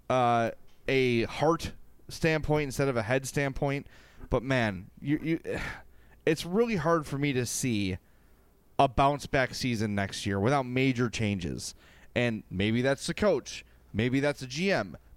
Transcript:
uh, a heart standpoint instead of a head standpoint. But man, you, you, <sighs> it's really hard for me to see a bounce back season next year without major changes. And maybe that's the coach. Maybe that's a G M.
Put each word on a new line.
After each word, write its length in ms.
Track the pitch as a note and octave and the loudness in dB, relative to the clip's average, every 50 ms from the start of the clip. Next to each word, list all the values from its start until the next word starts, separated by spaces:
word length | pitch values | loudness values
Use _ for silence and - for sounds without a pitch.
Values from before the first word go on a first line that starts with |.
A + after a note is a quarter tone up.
| - - | -4 -2
uh, 440 | B2+ C3 B2 A#2+ A#2+ A#2 A#2 A2 - - - - - - - - | 0 2 4 4 4 2 2 0 -2 -8 -14 -20 -20 -8 -4 0
a 360 | C3+ C3 C3 B2+ A#2+ A#2 A2 | 2 4 4 4 2 2 0
heart 480 | - - - C#3+ D3 E3 E3 - - - - - - - - - - | -2 -2 2 2 4 4 2 0 -8 -10 -12 -18 -20 -20 -20 -18 -16
standpoint 560 | - - - E3 D#3 D#3 C#3 - D3+ D3+ D#3 | -4 0 2 2 2 2 2 2 0 0 0
instead 240 | C3+ A#2+ - C#3 C#3 | -2 -2 0 0 2
of 80 | B2+ | 2
a 60 | A#2 | 0
head 240 | G#2+ G#2+ C3 C3 C3 | 0 0 0 0 -2
standpoint. 600 | B2+ - D3 C#3 C#3 B2+ - D3 C#3 C#3 C#3+ - - - - - - - - - - | -2 -2 -2 -2 -2 -2 -2 -2 -2 -2 -4 -6 -10 -18 -20 -20 -20 -20 -18 -4 -2
But 140 | - B2+ | -2 0
man, 440 | G#2+ C3+ C3+ B2+ A#2 G#2+ F#2+ F2 G2 - - - | 2 2 2 2 2 0 -2 -4 -10 -14 -16 -8
you, 200 | - C#3 D3 - | -4 -2 -2 -2
you, 180 | - D#3+ E3 - - | 0 -2 -2 -2 -4
<sighs> 800 | - G2 - - - - - - - - - - - - - - | -6 -8 -6 -6 -8 -8 -12 -14 -20 -20 -20 -20 -20 -20 -2 0
it's 180 | - E3 - - | 0 0 2 0
really 320 | E3+ F3+ A3 A#3+ A#3 A3+ | 0 2 2 2 2 0
hard 300 | F3 C#3 E3 E3+ E3 D3 | 0 2 2 2 2 2
for 100 | - C#3+ C3+ | -2 -4 -2
me 140 | C#3+ D3 C3 | 0 0 0
to 120 | B2+ B2 | 0 -2
see 520 | - - - - B2+ A2+ G#2 G2+ F#2 F#2 - - _ _ _ _ - - - _ _ _ _ _ - - - | -2 -2 -2 -2 0 0 0 0 -2 -2 -4 -8 _ _ _ _ -20 -20 -20 _ _ _ _ _ -2 2 2
a 100 | C#3 C3+ | 2 4
bounce 380 | A#2 - C#3 C#3 D3 C#3 - | 4 4 4 4 2 0 -2
back 280 | - - C#3 B2+ A#2+ A#2+ | -2 0 0 0 0 -2
season 400 | - - B2+ A#2+ G2+ A2 G#2+ G2+ | -4 -2 -2 0 0 0 0 0
next 320 | G2+ G2 - - - - | 0 -2 -2 -4 -4 -2
year 140 | G#2 G2 G2 | -2 0 2
without 260 | G2 A#2+ C#3+ C#3+ C3 | 2 2 2 2 0
major 420 | B2 B2 C3 C3 C3+ B2 A#2 B2+ A#2 | 0 0 2 2 2 2 2 0 -2
changes. 640 | - - A2+ G2+ G2+ F#2+ E2+ D2+ B1+ B1 - - - - - - - - - - - | -2 -2 -2 -2 -2 -2 -4 -6 -6 -8 -10 -10 -12 -14 -20 -20 -20 -20 -16 -6 -2
And 260 | A2+ A#2+ A#2+ A2 G#2+ - - | 0 0 0 -2 -4 -8 -6
maybe 320 | - F#2 G2+ G#2+ A2+ A#2+ | -2 0 0 2 2 2
that's 240 | B2 C3+ C#3 - - | 2 0 0 -2 -2
the 80 | - E3+ | -6 -2
coach. 500 | - G#3 G#3 E3+ B2 - - - - - - - - - - | 0 2 2 2 0 -2 -6 -12 -14 -16 -18 -20 -20 -18 -6
Maybe 260 | - G2 A2+ B2+ B2 C#3 | -2 -2 0 2 2 2
that's 240 | C#3 C#3+ C#3 - | 2 0 -2 -4
a 40 | C3+ | -8
G 260 | B2 B2+ D3+ F#3 G3 | -10 -6 -2 0 0
M. 240 | F#3 C3+ G#2 F#2 D2 - - - - | 0 0 -2 -4 -10 -16 -20 -20 -8